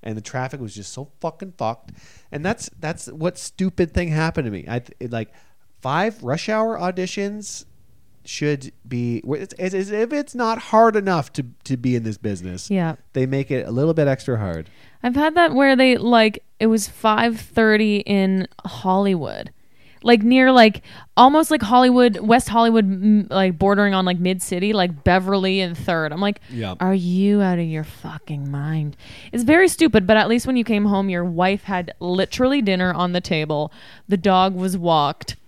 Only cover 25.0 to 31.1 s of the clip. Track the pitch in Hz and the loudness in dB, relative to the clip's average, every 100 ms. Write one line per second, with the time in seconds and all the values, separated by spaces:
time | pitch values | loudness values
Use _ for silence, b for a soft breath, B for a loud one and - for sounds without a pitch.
25 | - 180 185 196 190 190 185 170 - 170 | 2 2 2 0 0 0 -2 -6 -4 -2
26 | 156 151 202 202 b 127 104 90 185 190 | -2 -2 -4 -4 b -8 -8 -2 0 0
27 | 175 180 196 208 190 180 165 156 156 - | 0 0 2 2 2 0 -2 -6 -8 -12
28 | - 156 - 147 139 143 143 160 147 - | -16 -16 -10 -8 -6 -6 -4 -4 -4 -8
29 | B B B 233 233 320 370 - 330 220 | B B B -4 2 4 4 4 4 4
30 | 185 214 208 233 247 254 233 214 208 202 | 4 2 4 0 0 -2 0 0 2 0
31 | 196 | 0